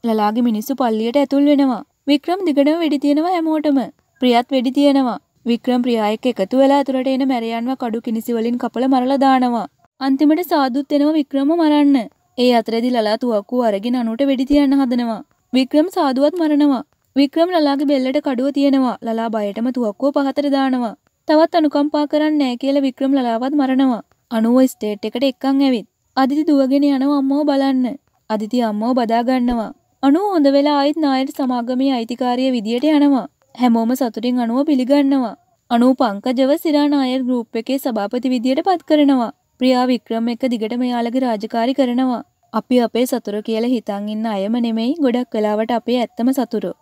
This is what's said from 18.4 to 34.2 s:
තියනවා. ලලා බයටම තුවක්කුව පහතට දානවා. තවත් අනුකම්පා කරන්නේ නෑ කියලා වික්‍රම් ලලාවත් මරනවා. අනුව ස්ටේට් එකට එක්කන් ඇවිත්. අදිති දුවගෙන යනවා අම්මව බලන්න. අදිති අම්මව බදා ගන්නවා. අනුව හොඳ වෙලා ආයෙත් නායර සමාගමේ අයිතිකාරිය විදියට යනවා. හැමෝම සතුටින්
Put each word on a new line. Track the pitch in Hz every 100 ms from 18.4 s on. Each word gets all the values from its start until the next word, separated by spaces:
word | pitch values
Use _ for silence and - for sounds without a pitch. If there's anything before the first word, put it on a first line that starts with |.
| 269
තියනවා. | 277 277 269 254 202
ලලා | 226 226 226
බයටම | 220 208 202 240
තුවක්කුව | 247 220 202 269
පහතට | 285 277 277 285
දානවා. | 277 269 254 233 - _ _ -
තවත් | 311 330
අනුකම්පා | 349 302 285 294 294 294
කරන්නේ | 302 302 302
නෑ | 269 247
කියලා | 269 277
වික්‍රම් | 269 - 269
ලලාවත් | 277 240 226 262
මරනවා. | 294 262 262 269 220 - _ _
අනුව | 226 226 247
ස්ටේට් | 262 - 214 208
එකට | 220 -
එක්කන් | 269 - 269 277
ඇවිත්. | 277 240 - _ _ -
අදිති | 262 285
දුවගෙන | 330 285 262 277
යනවා | 285 269 277 285
අම්මව | 269 277
බලන්න. | 294 277 269 262 247 - _ _ _
අදිති | 220 214 247
අම්මව | 226 208 226
බදා | 254 226 226
ගන්නවා. | 240 254 240 240 202 - _ _
අනුව | 269 302 415
හොඳ | 359 277
වෙලා | 277 285 294
ආයෙත් | 277 311
නායර | 294 262 269
සමාගමේ | 294 262 247 233 254 269
අයිතිකාරිය | 254 226 247 247 247 262
විදියට | 247 208 240 294
යනවා. | 302 285 269 - _ _
හැමෝම | - 247 233 226
සතුටින් | 262 247 226